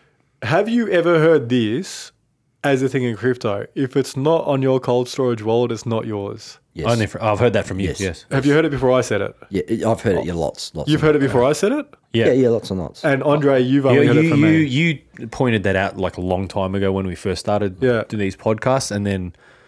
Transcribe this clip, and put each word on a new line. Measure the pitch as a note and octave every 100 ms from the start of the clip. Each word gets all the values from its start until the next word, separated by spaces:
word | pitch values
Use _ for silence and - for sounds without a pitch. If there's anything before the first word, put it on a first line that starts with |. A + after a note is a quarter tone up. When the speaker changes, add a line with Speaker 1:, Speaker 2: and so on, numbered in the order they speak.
| _ _ _ _
Speaker 1:
Have | A2 E3 G#3+
you | A#3+ G#3+
ever | F3+ E3+ E3
heard | D#3+ D#3 A#2+
this | B2 G#2+ B2+ F#3+ - - _ _ _ _ _
as | C#3+ C3+
a | C3
thing | C3
in | B2 G#2+
crypto? | B2 B2 A2+ G2+ - -
If | C3 C#3
it's | C3 C3
not | C#3+ E3 -
on | C3+
your | C3 C3
cold | B2+ B2 B2+
storage | - B2+ A2+
wallet, | G#2+ A#2 A#2+
it's | A2+ A#2
not | A2+ A2+
yours. | G#2 G2+ A2+ - - _
Speaker 2:
Yes. | - A#2
Speaker 3:
I | A#2+
never, | G#2 -
I've | A2 G#2
heard | A#2+
that | G#2+ F#2
from | F#2+
you, | F#2+
Speaker 2:
Yes. | C#2+
Speaker 3:
yes. | F#2+ F2 -
Speaker 1:
Have | C3+ C3+
you |
heard | D3
it | D#3+
before | C3+ B2+
I | B2+
said | B2 G#2
it? | G2 - -
Speaker 2:
Yeah, | F#2+ -
it, | A2
I've | G#2+ A2+
heard | A2+ F2
it, | E2+
yeah, |
lots, | E2+ D#2 - -
lots | - C#3
Speaker 1:
You've | D3+
Speaker 2:
of | D#3
Speaker 1:
heard | D3+
it |
Speaker 2:
times. | C#3
Speaker 1:
before | B2+
I | B2+
said | D3+ G3+
it? | D4 - _ _
Speaker 3:
Yeah. | A#2 A2+
Speaker 2:
Yeah, |
yeah, | C3+ B2
lots | A2+ -
and | F#2+
lots. | D#2+ -
Speaker 1:
And | D#3 C3+
Andre, | C#3+ D3 C#3+ C3+
you've | B2+ C#3
Speaker 3:
You, | C3+
Speaker 1:
only | B2 A#2+
heard | C#3+
Speaker 3:
you, |
Speaker 1:
it | E3
from | C#3+
Speaker 3:
you, | D#3+
Speaker 1:
me. | D#3+
Speaker 3:
you | D3 C3 E3+ C#3 - - A#2
pointed | - C3 A2
that | G2 F#2+
out, | F#2+ F#2
like, | F#2 -
a |
long | F#2 F#2 F#2+
time | G#2 F#2+
ago | G2 G2
when | F#2+ F#2
we |
first | F2 G2+ F2+
started | - G#2 G2+ F#2
Speaker 1:
Yeah. | B2+ A#2+ -
Speaker 3:
doing | A2
these | G2 -
podcasts, | A2 A2 B2+ C3 -
and | G#2 G2+
then, | G2 F2+ - _ _